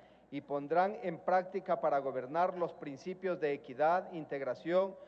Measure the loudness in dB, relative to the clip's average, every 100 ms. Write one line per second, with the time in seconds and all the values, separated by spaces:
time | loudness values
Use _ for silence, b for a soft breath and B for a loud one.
0 | B B B -10 -4 -4 2 4 4 2
1 | -6 -4 2 2 2 -4 0 2 2 2
2 | 0 -4 -2 2 2 2 -2 -4 -10 -10
3 | -8 -6 -4 0 0 0 -4 2 4 4
4 | 0 -8 -6 -4 -4 -4 2 2 2 -2